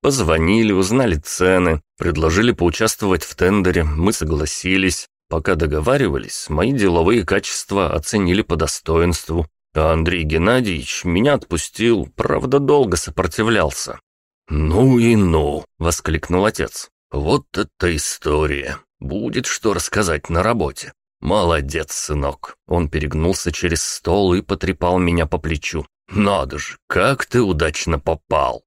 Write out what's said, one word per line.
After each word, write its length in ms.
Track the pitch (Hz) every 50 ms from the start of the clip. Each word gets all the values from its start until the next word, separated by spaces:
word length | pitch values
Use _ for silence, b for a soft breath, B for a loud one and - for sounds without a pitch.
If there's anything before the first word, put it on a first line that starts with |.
Позвонили, 680 | - 139 139 131 101 80 82 80 80 85 104 113 113 107
узнали 440 | 98 92 95 92 113 131 131 113 85
цены, 680 | 76 - - - - 92 92 95 92 90 85 80 76 _ _ _
предложили 540 | _ - 85 78 76 80 80 82 95 110 123
поучаствовать 720 | 117 - - 87 - - 110 110 - - - 98 92 85 -
в 120 | - -
тендере. 480 | - 92 90 101 104 90 90 85 87 82
Мы 300 | 76 76 76 87 101 110
согласились. 960 | - 85 78 80 73 78 76 - - - 92 92 95 95 92 87 - - _ _ _ _ _
Пока 260 | - 80 78 - 92
договаривались, 920 | 78 82 76 73 76 76 107 131 143 131 92 71 65 52 50 - - - -
мои 240 | 76 76 95 123 139
деловые 520 | 127 101 95 85 85 82 92 117 117 90
качества 680 | - 95 101 - - - - - - 98 98 92 78 -
оценили 480 | 80 - - - 107 98 87 90 104
по 160 | - - 87
достоинству. 920 | 78 80 78 - - _ - 82 82 85 87 82 - - - 82 82 80 - _ _ _ _ _
А 200 | 78 78 80 80
Андрей 300 | 80 80 85 90 87 80
Геннадьевич 840 | 76 78 80 87 104 123 127 123 101 87 73 64 - - - -
меня 300 | 87 85 92 117 147 147
отпустил, 760 | 110 - _ 87 80 - - _ - 107 117 117 95 78 69 _
правда, 420 | - - - 143 - - 127 135 143
долго 380 | 143 135 147 143 131 98 87
сопротивлялся». 1000 | - - - 76 - 87 85 - - 107 113 113 101 82 71 - - - 65 - - _ _ _ _ _ _ _ _ _ -
«Ну 500 | 78 73 78 80 82 101 127 135 127 120
и 160 | 117 120 117
ну!» 480 | 107 98 87 80 78 73 73 71 76 - _ _ _
воскликнул 680 | 80 82 85 - _ - 78 78 - - 85 90 98
отец. 440 | 110 - - 76 - - - - - _ _ _ _
«Вот 340 | - 69 71 80 127 143 - _ -
это 420 | - 104 - _ _ - 87 82
история! 800 | 76 - - - - - 76 73 76 78 73 73 71 67 67 71 - _ _ _ _
Будет 460 | - 69 82 104 113 123 - 123 123
что 280 | - - - - 110 98
рассказать 560 | 90 - - - 101 - 87 80 73 - -
на 140 | 82 85 92
работе. 480 | 110 123 113 80 69 - - - - - _ _ _ _ _
Молодец, 720 | - 69 95 107 90 85 82 76 69 69 73 82 76 - -
сынок!» 640 | - - - 76 73 71 71 69 _ - - - _ _
Он 220 | - 78 87 82 76
перегнулся 640 | - 78 76 71 65 78 80 87 95 - - 87 73
через 280 | - - 85 82 78
стол 520 | - - - - _ 85 87 104 101 92 90
и 80 | 98
потрепал 580 | - - 101 87 - 95 90 - - 87 90 92
меня 260 | 90 85 85 85 78
по 120 | 76 -
плечу. 480 | 78 - 80 80 76 - - - 78 71 _ _ _ _ _
«Надо 500 | 92 101 104 101 101 87 67 65 71 73
же, 160 | - - - _ _
как 380 | _ - - 95 123 139 - -
ты 160 | _ - 120
удачно 580 | 107 98 87 73 82 78 76 - - 87 80 73
попал!» 640 | - 82 82 - _ _ - 76 67 64 62 58 _